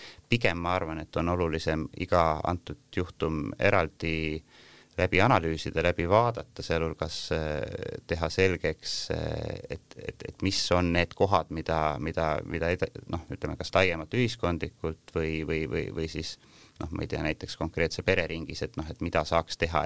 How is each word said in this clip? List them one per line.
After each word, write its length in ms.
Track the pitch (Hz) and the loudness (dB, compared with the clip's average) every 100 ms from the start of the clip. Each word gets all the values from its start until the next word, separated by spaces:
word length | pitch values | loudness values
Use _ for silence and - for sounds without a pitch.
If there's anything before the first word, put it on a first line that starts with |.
| - - - | -18 -12 0
Pigem 300 | 117 113 87 | 2 2 2
ma 160 | 87 90 | 0 0
arvan, 240 | 82 78 | 0 -6
et 160 | 76 80 | -4 0
on 140 | 85 | 2
olulisem 580 | 90 85 80 82 80 78 - | 4 2 2 0 0 -2 -4
iga 380 | 85 90 82 78 | 2 4 4 2
antud 340 | - 87 - - - - | 0 -2 -4 -14 -6 -4
juhtum 580 | 90 - 80 78 69 - | -4 -2 0 0 -2 2
eraldi 840 | 98 101 82 - 82 80 78 78 - - - - - - | 4 4 2 -2 -4 -2 -2 -4 -10 -20 -20 -20 -12 -2
läbi 240 | 92 87 | 2 4
analüüsida, 600 | 110 113 82 80 - 80 | 6 4 2 -2 -2 0
läbi 220 | 85 85 85 | 0 2 4
vaadata, 520 | 104 120 120 - - | 4 4 0 -8 -10
sealhulgas, 680 | - 82 82 78 80 - - | -2 0 0 -2 -6 -6 -4
eh, 720 | 80 78 76 - - - - - | -2 -2 -4 -4 -6 -8 -8 -6
teha 220 | 85 80 | -2 -2
selgeks, 680 | - 95 87 78 80 - - - | 4 4 4 -2 -4 -6 -6 -4
eh, 640 | 80 78 78 78 - - - | -4 -2 -4 -6 -8 -8 -10
et, 180 | - - | -12 -14
et, 280 | - - - | -12 -10 -12
et 140 | - 92 | -4 -2
mis 260 | - - | 0 2
on 200 | 90 87 | 4 4
need 220 | 87 87 - | 4 2 2
kohad, 340 | 98 98 80 | 4 4 2
mida, 460 | 82 78 80 78 69 | -6 -2 2 2 0
mida, 360 | 76 82 80 73 - | -4 0 0 0 -2
mida 240 | 82 82 | -2 0
eda-, 220 | 90 - - - | 0 -2 -6 -8
noh, 140 | 85 - | -8 -8
ütleme, 240 | - 80 80 | -8 -6 -6
kas 140 | - | 0
laiemalt 400 | 92 92 82 80 | 4 4 2 -4
ühiskondlikult 1040 | 117 120 - 87 82 76 - 82 80 - 90 | -2 -2 0 -2 0 -4 -6 -6 -6 -6 -2
või, 240 | 80 80 78 | -2 -2 -2
või, 160 | 80 80 | -2 -2
või, 160 | 80 57 52 | -4 -4 -4
või 160 | 80 | -6
siis, 240 | 76 - - - - - - | -6 -8 -10 -18 -20 -20 -10
noh, 140 | 76 | -8
ma 100 | 85 | -6
ei 80 | 78 | -4
tea, 140 | 76 78 | -4 -4
näiteks 320 | - - - | -4 -6 -6
konkreetse 460 | 82 - 82 - 92 | -4 0 -2 0 0
pereringis, 560 | 92 82 85 80 - | 2 2 -4 -8 -8
et 160 | 67 - | -8 -6
noh, 80 | 78 | -8
et 120 | - | -6
mida 220 | 82 82 76 | -2 0 2
saaks 320 | 82 80 - | 2 0 -2
teha, 240 | 82 80 | 0 0